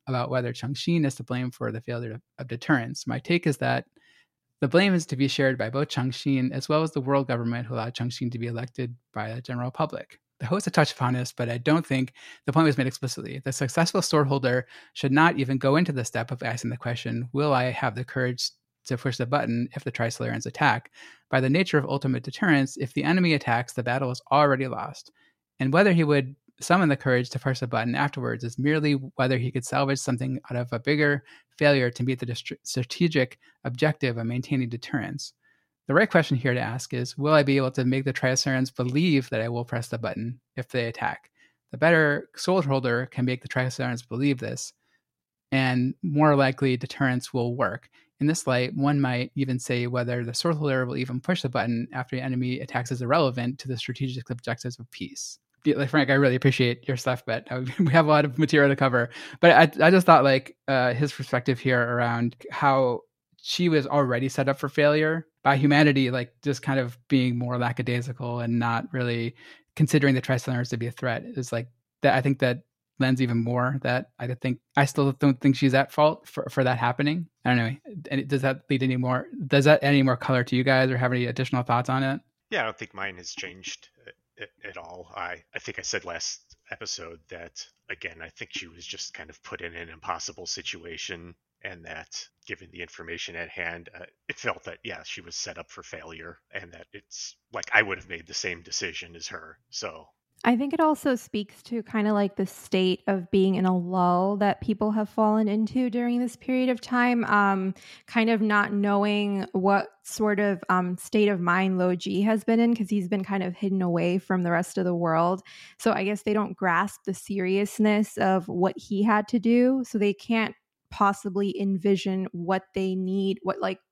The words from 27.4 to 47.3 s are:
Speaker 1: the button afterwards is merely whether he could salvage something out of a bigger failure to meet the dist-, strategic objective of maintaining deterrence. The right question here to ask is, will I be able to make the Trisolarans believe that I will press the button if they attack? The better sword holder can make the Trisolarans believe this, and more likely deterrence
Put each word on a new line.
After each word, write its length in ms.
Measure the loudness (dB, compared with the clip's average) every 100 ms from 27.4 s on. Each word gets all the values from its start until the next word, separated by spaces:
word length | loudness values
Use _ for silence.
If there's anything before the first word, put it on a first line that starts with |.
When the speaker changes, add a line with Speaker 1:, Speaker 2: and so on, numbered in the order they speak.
| -4 -2
Speaker 1:
the 60 | -2
button 280 | -2 -2
afterwards 480 | 0 -2 -2 -6 -4
is 160 | -6 -2
merely 360 | 0 2 2 0 -2
whether 240 | -2 0 0
he 120 | -2
could 140 | -4
salvage 340 | -4 -2 0 -2
something 420 | -2 -2 -2 -6 -6
out 60 | -6
of 160 | -4
a 80 | -4
bigger 440 | -2 2 2 0 -4 -20 _ 0
failure 340 | 2 4 2
to 120 | -2
meet 160 | -4 -2
the 80 | -4
dist-, 260 | -8 -10 -14
strategic 720 | -8 -6 -4 0 2 2 0 -2 _ _
objective 540 | -10 0 0 2 -2 -2
of 80 | -4
maintaining 420 | -4 -2 -2 -2
deterrence. 640 | -6 -6 -4 -4 -8 -12 _ _ _ _ _ 0
The 60 |
right 160 | 2 4
question 260 | 4 2 0
here 180 | 0
to 60 | 0
ask 340 | -2 -6 -6
is, 240 | -6 -6 -4
will 140 | 4
I 100 | 4
be 140 | 6 4
able 160 | 2
to 120 | 0
make 200 | 0 2
the 80 | 0
Trisolarans 600 | 0 0 0 0 0 -2
believe 540 | -2 -2 2 4 2 2
that 100 | -4
I 80 | -4
will 160 | -4
press 240 | -4 -6 -4
the 100 | -6
button 420 | -6 -6 -8 -10 _ -12
if 120 | -6
they 180 | -4 -4
attack? 440 | -4 -6 -6 _ _ _ _ _
The 60 | 0
better 500 | 4 6 4 0 -4 -8
sword 300 | 0 0 2
holder 400 | 0 2 -2 -2
can 180 | -2
make 180 | -2 -2
the 60 | -4
Trisolarans 600 | -2 -2 -2 -6 -6 -8
believe 300 | -2 0 0
this, 340 | -4 -8 -12 _ _ _ _ _ _ _ -2
and 440 | 0 2 2 0 -2
more 340 | -4 4 4 6
likely 400 | 4 2 0 0
deterrence 580 | -4 -2 0 0 -4